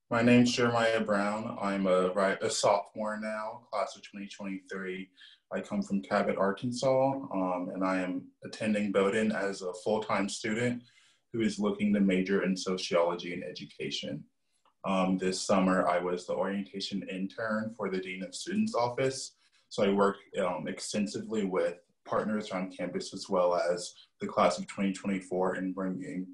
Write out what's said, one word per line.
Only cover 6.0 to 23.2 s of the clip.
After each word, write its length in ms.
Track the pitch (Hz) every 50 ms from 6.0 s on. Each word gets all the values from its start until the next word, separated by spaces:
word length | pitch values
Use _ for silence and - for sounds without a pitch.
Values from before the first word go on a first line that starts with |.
Cabot, 340 | - - 107 101 98 104 98
Arkansas, 720 | - 95 98 98 - 131 123 120 - 139 135 131 131 131 135 139 - - - 92
um, 360 | 95 92 92 90 90 90 92 92
and 120 | 92 95
I 160 | 92 95 92
am 240 | 90 90 90 90 - - - _ -
attending 480 | 95 - - 113 110 104 104 104 101
Bowdoin 400 | 98 101 98 98 104 110 110 107
as 300 | 95 95 98 98 98 95
a 100 | 95 90 - -
full-time 460 | - 110 107 107 107 - 110 98 98
student 560 | 101 - - - 113 107 113 123 123 123 - - - _ _ _ _ _ _ _ _
who 80 | - 117
is 180 | 110 104 87
looking 360 | 98 104 104 98 - 104 104 101
to 80 | 101
major 420 | 98 95 92 92 92 95 98 95 -
in 140 | 95 95
sociology 760 | 90 - 92 92 92 - - 98 85 85 87 87 85 - 87 -
and 120 | - -
education. 800 | - - - - - - - - - - - - - 143 156 - - _ _ _ _ _ _ _ _ _ _ -
Um, 360 | 95 95 95 92 92 95 92
this 200 | 92 92 92 -
summer, 480 | - - 104 95 95 92 92 92 -
I 120 | 87 87 87
was 260 | 90 87 90 87 -
the 80 | - -
orientation 760 | - - 95 101 101 95 - - 98 95 - 101 95 90
intern 680 | - 95 92 95 98 - - 113 110 110 107 110 113 -
for 140 | - 101 92
the 80 | 95 92
Dean 240 | 92 92 92 95 95
of 100 | 90 -
Students 400 | - - 170 196 214 220 214 -
Office. 600 | 117 120 123 - - 135 135 131 - - - - _ _ _ _ _ _ _
So 140 | - - 104
I 60 | 98 98
work, 220 | 101 98 101 98 - - - - 98 95
um, 240 | 90 87 80 73
extensively 800 | - - - - - - 107 101 98 - 110 101 104 110 107 98
with 300 | 95 92 87 85 87 85 - - _ _ _ _
partners 460 | - 117 104 92 104 110 107 - -
on 220 | 98 92 95 92
campus 420 | - - 90 85 90 95 - - -
as 160 | 95